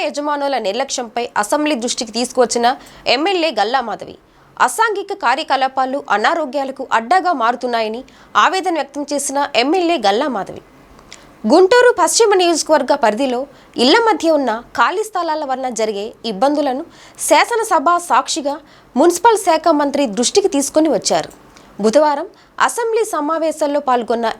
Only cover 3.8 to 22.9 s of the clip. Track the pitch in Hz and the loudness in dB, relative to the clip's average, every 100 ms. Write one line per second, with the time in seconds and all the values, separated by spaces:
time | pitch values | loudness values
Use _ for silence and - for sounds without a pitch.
3.8 | 226 180 - - _ _ _ - 247 - | -4 -10 -12 -18 _ _ _ -2 0 2
4.8 | 453 392 392 - 247 269 311 269 262 262 | -2 -2 -8 -4 -2 -2 -2 -2 0 -2
5.8 | 262 277 - 208 247 339 294 277 269 262 | -4 -4 -2 0 0 0 -4 -4 -6 -8
6.8 | 254 226 226 370 349 285 226 240 247 233 | -2 -2 2 0 2 0 0 -2 -2 -2
7.8 | 214 233 269 - - 208 254 381 359 330 | -4 -6 -14 -20 -2 2 2 2 -2 -2
8.8 | 349 285 285 285 269 277 277 220 269 370 | -4 -8 -6 -4 -4 -4 -2 0 2 2
9.8 | 339 330 202 208 302 214 175 - - - | 0 0 0 0 -2 -6 -8 -14 -20 -20
10.8 | - - - - - - 220 330 381 494 | -20 -20 -20 -20 -20 -6 4 6 6 6
11.8 | 494 370 339 - 440 381 349 311 - 302 | 4 4 2 2 4 4 2 0 2 2
12.8 | 269 285 220 208 269 247 277 - - - | 2 2 2 0 -2 -4 -8 -16 -10 0
13.8 | 247 466 453 330 330 294 254 220 - - | 4 4 4 0 2 2 0 -4 -4 0
14.8 | 240 381 427 370 330 311 262 262 254 220 | 0 0 -4 -4 -4 -4 -4 -6 -4 -4
15.8 | 220 202 208 - 226 190 277 294 285 254 | -4 -4 -8 -8 -8 0 0 2 -2 -4
16.8 | 330 - - - - 311 415 453 440 339 | -8 -18 -20 -6 2 4 4 0 0 0
17.8 | 294 349 349 254 277 320 269 302 - - | 2 0 0 0 0 -4 -6 -8 -12 -20
18.8 | _ 240 339 339 466 415 349 320 339 294 | _ 2 2 4 2 2 2 2 2 2
19.8 | 285 277 269 196 240 415 403 285 269 311 | 0 0 -2 -2 0 2 2 0 0 2
20.8 | 311 208 - 170 - - - - - - | 2 0 0 -2 -4 -14 -20 -20 -18 -2
21.8 | 214 285 302 285 381 - _ - 254 453 | 2 4 2 0 -6 -14 _ -2 -2 0
22.8 | 466 | -2